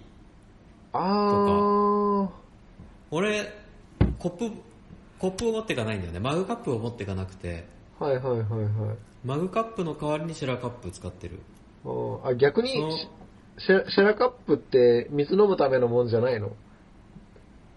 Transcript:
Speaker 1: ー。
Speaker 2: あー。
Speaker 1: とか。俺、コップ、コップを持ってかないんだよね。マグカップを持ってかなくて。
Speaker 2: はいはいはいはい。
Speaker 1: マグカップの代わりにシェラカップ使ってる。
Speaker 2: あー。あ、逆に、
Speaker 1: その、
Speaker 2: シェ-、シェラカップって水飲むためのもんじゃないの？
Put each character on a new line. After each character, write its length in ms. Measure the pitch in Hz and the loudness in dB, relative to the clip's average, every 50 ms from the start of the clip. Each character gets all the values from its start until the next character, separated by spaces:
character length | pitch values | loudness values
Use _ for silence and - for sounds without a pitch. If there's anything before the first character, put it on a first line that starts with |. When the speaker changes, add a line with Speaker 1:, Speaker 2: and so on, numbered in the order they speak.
| - - - - - - - - - - - - - - - - - - | -20 -20 -20 -20 -20 -20 -20 -20 -20 -20 -20 -20 -20 -20 -20 -20 -12 -8
Speaker 1:
ー。 60 | - 135 | -4 -2
Speaker 2:
あ 320 | 170 190 202 208 208 202 | 0 0 2 2 2 2
ー。 960 | 202 202 202 202 202 202 202 208 208 208 208 208 208 208 208 208 202 202 196 | 4 4 4 4 4 4 4 4 4 4 4 2 2 2 2 0 0 0 -2
Speaker 1:
と 20 | 180 | -2
か。 60 | - - - - - - - - - - - - - - - - | -6 -12 -20 -20 -20 -20 -20 -20 -20 -20 -20 -20 -20 -20 -12 -6
俺、 400 | 147 165 202 214 214 208 202 - - - - - - - - - - - - - - - | -4 -2 0 0 -2 -2 -4 -8 -12 -18 -20 -20 -20 -20 -20 -6 -2 0 0 0 0 -4
コ 100 | - 175 | -6 -6
ッ 40 | |
プ、 180 | 175 - - 208 220 - - - - - - - - - - - - - | -6 -6 -8 -8 -8 -10 -18 -20 -20 -20 -20 -20 -20 -20 -20 -20 -10 -6
コ 100 | 185 185 | -6 -4
ッ 20 | |
プ 160 | 190 190 240 226 | -4 -2 -2 -2
を 40 | |
持 80 | 220 220 | -2 -2
っ 60 | 214 | -2
て 80 | - 151 | -4 -2
か 100 | 127 110 | -2 -2
な 100 | 110 107 | -2 -4
い 40 | 98 | -4
ん 20 | |
だ 40 | 90 82 | -6 -6
よ 40 | |
ね。 80 | 85 90 | -6 -4
マ 140 | 107 131 151 | -4 -2 -2
グ 100 | 175 190 | -2 -2
カ 80 | 185 | -4
ッ 40 | 233 226 | -6 -6
プ 140 | - 156 | -4 -4
を 60 | 123 107 | -4 -4
持 100 | 113 117 | -4 -6
っ 40 | 113 | -8
て 120 | - 101 | -8 -6
か 80 | 98 95 | -6 -6
な 100 | 95 92 | -6 -6
く 100 | 92 - | -8 -10
て。 300 | - - 87 85 82 - - - - - - - - | -10 -10 -10 -10 -10 -12 -16 -20 -20 -20 -18 -10 -6
Speaker 2:
は 120 | 160 143 | -2 -2
い 40 | 135 127 | -2 0
は 20 | |
い 20 | 131 | 0
は 120 | 131 123 | -2 -2
い 20 | 113 | -2
は 20 | |
い。 20 | 110 104 110 113 107 104 107 110 107 107 107 - - - - - - | -2 -2 -2 -2 -2 -2 -2 -2 -2 -4 -6 -8 -12 -20 -18 -12 -8
Speaker 1:
マ 140 | 123 139 151 | -6 -4 -2
グ 100 | 180 185 | -2 -2
カ 140 | - 226 | -2 -2
ッ 20 | 226 226 | -4 -2
プ 120 | - 196 175 | -4 -6 -6
の 100 | 156 143 - | -6 -6 -6
代 120 | 151 151 | -4 -4
わ 80 | 151 156 | -2 -2
り 60 | 165 | -4
に 80 | 165 156 | -6 -8
シ 100 | - 143 | -6 -6
ェ 40 | 127 | -4
ラ 100 | 123 123 | -4 -4
カ 80 | 127 | -6
ッ 40 | 120 | -8
プ 200 | 113 - - 90 | -8 -10 -12 -14
使 160 | - - - | -12 -12 -12
っ 40 | 92 | -12
て 160 | - - - 80 | -12 -12 -12 -14
る。 100 | - - - - - - - - - - - | -14 -14 -18 -20 -20 -20 -20 -20 -20 -14 -10
Speaker 2:
あ 40 | 135 | -8
ー。 400 | 127 123 120 117 110 - - 131 | -6 -4 -4 -6 -6 -4 -2 -2
あ、 60 | 127 | 2
逆 260 | 120 139 147 - 226 | 4 4 4 4 4
に、 80 | 240 262 - | 0 0 0
Speaker 1:
そ 60 | 151 | -2
の、 80 | 151 160 | -2 -2
Speaker 2:
シ 840 | 160 - - - - - - - - - - - - - - - | -4 -6 -8 -12 -16 -20 -20 -20 -20 -20 -20 -20 -20 -2 2 4
ェ-、 160 | 190 190 190 - | 4 4 2 2
シ 100 | - 196 | 2 4
ェ 40 | 196 | 4
ラ 100 | 208 208 | 4 4
カ 120 | - 247 | 4 2
ッ 40 | 247 | 0
プ 260 | - - - - 151 | 0 -2 -2 0 0
っ 20 | - | 0
て 480 | - - - 127 123 120 120 120 113 - | 0 2 4 6 8 8 6 6 2 0
水 220 | 147 143 143 - 180 | -2 -2 0 2 4
飲 140 | 196 208 202 | 6 6 6
む 80 | 185 | 4
た 120 | 180 151 131 | 4 2 2
め 80 | 131 127 | 4 2
の 100 | 123 117 | 2 2
も 160 | 120 123 123 | 2 2 2
ん 40 | 117 | 2
じ 80 | 117 | 2
ゃ 40 | 113 | 2
な 100 | 117 131 | 2 2
い 80 | 123 107 | 0 -2
の？ 140 | 101 - 107 - - - - - - - - - - - - - - - - - - - - - - - - | -4 -6 -10 -14 -20 -20 -20 -20 -20 -20 -20 -20 -20 -20 -20 -20 -20 -20 -20 -20 -20 -20 -20 -20 -20 -20 -20